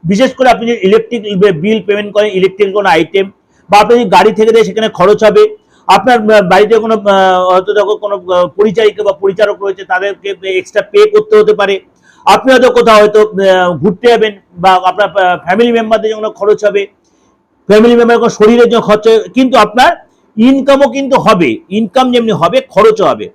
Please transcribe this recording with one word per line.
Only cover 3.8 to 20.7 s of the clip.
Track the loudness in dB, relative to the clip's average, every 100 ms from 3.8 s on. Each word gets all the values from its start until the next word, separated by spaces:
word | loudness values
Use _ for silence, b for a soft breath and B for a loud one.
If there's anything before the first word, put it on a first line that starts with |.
| 2 2
যদি | 2
গাড়ি | 2 2
থেকে | 0 0
দেয় | 2
সেখানে | 0 -2 -6
খরচ | -2 0 2
হবে। | 2 2 0 -2 _ b -2
আপনার, | 0 2 0
আহ, | 2 2 2
বাড়িতে | 0 2 0
কোনো, | 0
আহ, | -4 0 0 2 0 0
হয়তো | 0 0
দেখো | -4 -2 -4
কোনো, | -6
আহ, | -8 -4 -2 -2
পরিচারিকা | -2 -2 0 -2 -2
বা | -6
পরিচারক | -2 -4 -2 -2 -2
রয়েছে, | -8 -8
তাদেরকে | -6 -4 -4 -8 -12 -12 -6 -6
এক্সট্রা | -4 -6
পে | -2 0 2
করতে | 2 2 2
হতে | 2
পারে। | 0 -2 -4 _ _ b b
আপনি | -2 0 2
হয়তো | 2 2
কোথাও | 2 2 4
হয়তো, | 4 2
আহ, | 0 0 0 2 0 -2
ঘুরতে | -4 -2 0
যাবেন, | 2 0 -6 _
বা | -4 0 2
আপনার, | 0 -2 -4 0
আহ, | -2 -2
ফ্যামিলি | -4 -2 0
মেম্বারদের | 0 -2 -2 -2
জন্য | -6 -8
খরচ | -6 -2 0
হবে, | 0 -4 -8 _ _ _ _ _ _ _ 0
ফ্যামিলি | 2 4 2
মেম্বার | 2 0
কোনো | -2
শরীরের | 0 2 4 2
জন্য | 2
খরচ | 0 0 2
হবে, | 0 -2
কিন্তু | -2 0 2
আপনার | 0 2 0 0 _ _ _ 0
ইনকামও | 2 2 0